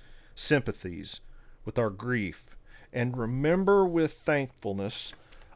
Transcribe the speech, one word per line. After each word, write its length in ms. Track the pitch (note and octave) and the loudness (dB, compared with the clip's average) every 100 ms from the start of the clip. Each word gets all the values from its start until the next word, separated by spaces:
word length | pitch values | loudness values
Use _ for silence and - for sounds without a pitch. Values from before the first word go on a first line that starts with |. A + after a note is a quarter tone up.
| - - - | -18 -20 -16
sympathies 840 | - - D3 A2 - F#2 E2 E2 - - - - - | -6 2 2 2 -4 -8 -8 -10 -12 -14 -20 -20 -12
with 140 | - A2+ | -4 0
our 140 | A2 | 0
grief, 640 | G2+ A#2+ A#2+ F#2+ - - - - - - | -2 -2 -2 -2 -6 -16 -20 -20 -20 -8
and 240 | B2 B2 B2 | -4 -2 -2
remember 720 | A2+ B2+ D3 F#3 F#3+ G3+ F#3 | -4 0 2 4 6 6 6
with 280 | E3 D#3 | 4 2
thankfulness 1000 | - - D3 C3 - G#2+ G2 G2 - - - - - - | 0 0 0 0 -4 -4 -2 -4 -6 -10 -12 -20 -20 -20